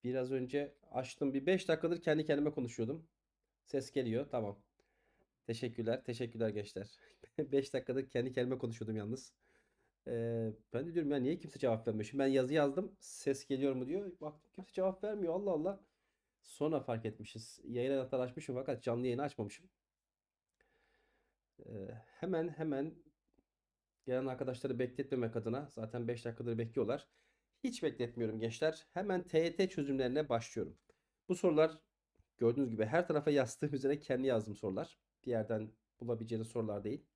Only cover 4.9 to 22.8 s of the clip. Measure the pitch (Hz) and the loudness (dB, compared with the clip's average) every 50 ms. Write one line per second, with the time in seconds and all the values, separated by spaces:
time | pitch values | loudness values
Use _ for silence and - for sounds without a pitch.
4.9 | _ _ _ _ _ _ _ _ _ _ _ - 117 117 - 120 117 - 113 110 | _ _ _ _ _ _ _ _ _ _ _ -6 -4 -2 -2 -4 -4 -2 0 0
5.9 | 117 - - - 120 117 127 117 - 113 113 110 101 104 101 - - 95 101 - | 0 0 -2 -6 -4 -4 -4 -6 -2 0 0 0 0 -2 -6 -6 -8 -10 -10 -10
6.9 | - - - - _ _ - - _ - 151 139 135 139 135 - - 131 123 - | -14 -20 -20 -20 _ _ -20 -12 _ -4 -4 2 2 2 2 2 -4 -4 -2 0
7.9 | 127 135 135 131 - 123 120 131 123 127 123 123 131 127 - 117 113 113 117 107 | -2 -2 -2 0 0 -2 -2 0 0 0 0 0 0 -2 -4 -6 -6 -6 -6 -4
8.9 | 110 110 104 104 110 101 - - _ _ _ _ _ _ _ _ _ _ _ _ | -4 -4 -2 -4 -6 -6 -8 -16 _ _ _ _ _ _ _ _ _ _ _ _
9.9 | _ _ _ - 120 117 117 117 117 113 113 110 110 - _ _ - 117 147 170 | _ _ _ -4 -4 -2 0 0 0 0 -2 -2 -4 -6 _ _ -6 -4 -4 -2
10.9 | 165 170 156 143 147 139 123 131 165 185 - 151 - - - 127 113 110 117 117 | -2 0 0 2 2 2 2 2 0 0 -4 -12 -8 0 2 2 2 2 0 -2
11.9 | 110 107 107 110 - 139 139 135 135 135 127 127 147 156 147 143 139 175 202 - | -2 -2 -4 -4 0 2 2 4 6 4 4 4 4 4 4 4 2 0 -4 -4
12.9 | - _ - - - - - 139 139 - - - 139 131 139 139 135 127 127 127 | -8 _ -18 -16 -14 -6 -2 -2 -2 -2 -2 -2 -2 2 2 2 2 0 -2 -2
13.9 | 156 190 202 190 175 - 156 151 147 - _ _ _ - 190 - - - 185 190 | -4 -4 -4 -6 -10 -10 -10 -10 -10 -12 _ _ _ -18 -18 -8 -2 0 0 0
14.9 | 185 190 - 208 214 208 190 165 160 185 202 202 175 151 156 185 202 - - _ | 0 -2 -4 -4 -2 -2 0 0 0 0 0 0 0 2 0 0 -2 -4 -12 _
15.9 | _ _ _ _ _ _ _ _ _ _ _ - - - 143 156 160 139 - - | _ _ _ _ _ _ _ _ _ _ _ -20 -4 0 0 2 2 2 0 0
16.9 | 120 113 113 110 104 - 113 - - 117 113 - - - - - 117 120 123 135 | -4 -2 -2 -4 -6 -6 -14 -14 -12 -14 -14 -14 -16 -16 -12 -6 -2 0 2 2
17.9 | 139 135 127 131 - 131 123 127 127 160 151 - 127 123 135 - 123 117 - 127 | 2 0 0 0 0 0 0 0 -4 -10 -8 -4 -4 -4 -2 -2 -4 -2 0 -2
18.9 | 117 120 123 127 123 127 143 143 - - 110 107 - - - - _ _ _ _ | 0 2 2 0 0 0 -2 -4 -2 -4 -6 -6 -6 -14 -20 -20 _ _ _ _
19.9 | _ _ _ _ _ _ _ _ _ _ _ _ _ _ _ _ _ _ _ _ | _ _ _ _ _ _ _ _ _ _ _ _ _ _ _ _ _ _ _ _
20.9 | _ _ _ _ _ _ _ _ _ _ _ _ _ _ - - - 104 95 - | _ _ _ _ _ _ _ _ _ _ _ _ _ _ -18 -14 -12 -10 -10 -10
21.9 | 113 113 - _ - - - 180 185 165 160 175 147 143 160 156 143 135 | -12 -14 -16 _ -12 -8 -4 0 0 0 0 -2 -2 -4 -2 -2 0 -2